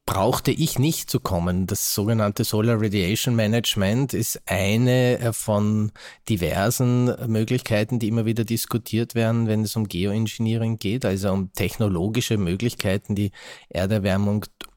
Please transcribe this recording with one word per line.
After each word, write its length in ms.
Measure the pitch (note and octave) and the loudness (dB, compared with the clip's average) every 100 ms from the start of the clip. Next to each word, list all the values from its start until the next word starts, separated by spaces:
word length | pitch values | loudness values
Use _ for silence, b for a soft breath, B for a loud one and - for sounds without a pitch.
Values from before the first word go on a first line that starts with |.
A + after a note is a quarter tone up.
| - | -4
brauchte 440 | F#2+ G#2+ C3+ - | 2 2 2 0
ich 280 | - D#3+ - | 0 0 2
nicht 320 | D3 D#3 - | 0 0 -4
zu 100 | - | -4
kommen. 460 | - F2+ F2 F2+ F#2 | -2 -2 0 0 0
Das 260 | G2 - | -2 -2
sogenannte 520 | - G#2 A2+ G#2 G#2 | -2 0 2 0 0
Solar 360 | A2+ G#2+ A2+ A2+ | -2 2 2 2
Radiation 560 | G#2+ G2+ F2 A2 - A#2 | 2 0 0 0 0 2
Management 800 | G#2 A#2 - - F#2+ A#2 C3+ | 2 2 0 0 2 2 0
ist 260 | F#2 A2 - - | -2 -2 -6 -4
eine, 720 | F#2+ G2 A2 B2 B2+ B2 B2 | 0 2 4 4 4 4 2
äh, 140 | A#2+ | 0
von 580 | A2 - G#2 G#2 G#2+ G#2+ B B B - | -2 0 2 2 0 -2 B B B -4
diversen 1000 | G#2+ E2 F2+ G#2 - B2 B2 B2 - B2 | 0 0 2 0 2 2 4 2 0 -2
Möglichkeiten, 680 | A2 A2 B2 - G#2 G#2+ A#2+ | 0 0 -2 0 0 0 -2
die 100 | A2 | 0
immer 160 | A#2 | 0
wieder 200 | A2 A2+ | 0 0
diskutiert 720 | G#2+ A#2 - A#2 - A2 A#2 | -2 -2 -2 -4 -2 -2 -2
werden, 320 | A#2 A2+ A#2 A2+ | 0 0 2 2
wenn 160 | G#2+ | 0
es 140 | G#2+ A2+ | 0 -2
um 120 | G2+ | -2
Geoengineering 880 | F2 G2 G#2+ A2 - A2+ A2+ A2+ A2+ | -2 -2 0 -2 -2 0 0 0 -2
geht, 260 | G2 B2 | -2 -2
also 280 | A2+ G2 G2 | 0 0 0
um 200 | F#2+ F#2 | 0 -2
technologische 880 | - G#2+ - G#2 F2 G2+ A2+ - G#2+ | -2 -4 0 0 0 0 -2 0 0
Möglichkeiten, 760 | F2 F#2+ A#2 - G#2 G2 - | 0 0 -2 -2 -2 -2 -2
die 180 | G2+ G2+ B B B B | -2 -2 B B B B
Erderwärmung 800 | E2 F#2+ G#2+ G2 G2 G2+ G#2 - _ - | -4 0 0 0 0 0 -2 -4 _ -20